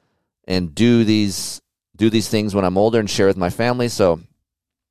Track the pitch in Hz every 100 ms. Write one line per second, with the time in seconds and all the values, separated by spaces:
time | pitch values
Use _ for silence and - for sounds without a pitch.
0 | _ _ _ _ - 92 87 71 117 117
1 | 107 107 104 90 - - _ _ _ -
2 | 113 110 92 110 107 101 92 95 110 113
3 | 104 - 98 95 90 - 120 123 120 -
4 | 92 82 - _ _ _ _ _ _